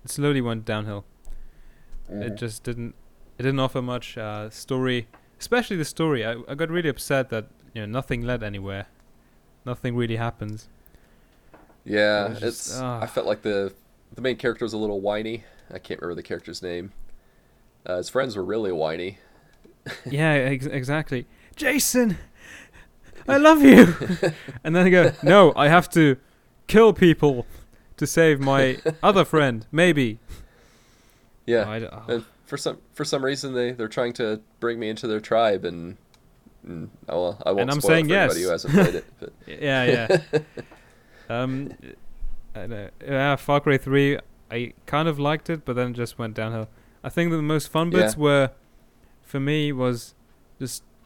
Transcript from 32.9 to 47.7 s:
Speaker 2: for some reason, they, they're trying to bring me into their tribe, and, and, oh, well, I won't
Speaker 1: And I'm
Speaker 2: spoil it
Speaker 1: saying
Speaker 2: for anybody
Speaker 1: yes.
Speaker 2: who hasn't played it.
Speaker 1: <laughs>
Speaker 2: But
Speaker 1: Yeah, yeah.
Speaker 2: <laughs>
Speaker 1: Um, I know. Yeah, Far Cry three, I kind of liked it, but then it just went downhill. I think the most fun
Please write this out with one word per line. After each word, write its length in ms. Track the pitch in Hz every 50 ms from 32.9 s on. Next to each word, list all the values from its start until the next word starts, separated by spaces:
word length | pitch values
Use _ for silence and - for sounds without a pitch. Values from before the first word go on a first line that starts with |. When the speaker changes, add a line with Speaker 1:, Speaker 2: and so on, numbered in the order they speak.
| -
Speaker 2:
for 100 | - 147
some 180 | - 156 139
reason, 300 | 131 131 143 135 143 135
they, 200 | 127 123 120 123
they're 160 | 127 120 110 110
trying 260 | - 131 123 120 117
to 260 | - 120 107 107 107 - _ _ -
bring 200 | 117 120 117 117
me 80 | 110 107
into 180 | 110 - -
their 140 | 113 107 107
tribe, 460 | 107 - 110 113 117 107 98 95 95
and, 320 | 87 87 85 85 87 87 - _ _ _ _ _ _ _ _ _ _ _ _ -
and, 220 | 87 87 80 - 101 - _ - -
oh, 100 | 78 87
well, 200 | 90 87 - - -
I 60 | -
won't 100 | 95 101
Speaker 1:
And 100 | 123 131
I'm 80 | 143 147
Speaker 2:
spoil 80 | - -
it 40 | 160
Speaker 1:
saying 140 | 165 156 151
Speaker 2:
for 60 | 185
anybody 260 | 196 170 131 104 85
Speaker 1:
yes. 60 | 90
Speaker 2:
who 60 | 90
hasn't 220 | 85 85 - - 151
played 200 | 202 180 - 87
it. 100 | - - -
Speaker 1:
<laughs> 80 | - -
Speaker 2:
But 120 | - - - - -
Speaker 1:
Yeah, 380 | - 76 - 151 143 135 131 123 120 123 117 113 107 - 160 151 -
yeah. 80 | 147 156 151
Speaker 2:
<laughs> 840 | - - - - - - - _ _ _ _ _ _ - - - -
Speaker 1:
Um, 440 | 117 120 127 131 131 135 139 - - - - 62 - - - - - - - - - - - - -
I 120 | 110 90
know. 220 | 104 113 104 101 - - - -
Yeah, 300 | - 139 135 139 143 139
Far 240 | - - - 143 143
Cry 160 | - 151 139 131
three, 400 | - 131 135 139 139 139 143 - - - - _ _ -
I 220 | 117 120 123 - - _ _
kind 220 | - - 147 160 165
of 100 | 147 143
liked 300 | 143 147 160 151 - -
it, 140 | 165 151 -
but 80 | 135 120
then 140 | 123 123 123
it 40 | 117
just 240 | 123 117 - - -
went 160 | 117 110 107
downhill. 340 | 110 110 110 113 113 110 - - - _ _ _ _
I 60 | - 131
think 200 | - 170 170 170
the 100 | 160 156
most 260 | 151 151 156 147 -
fun 200 | -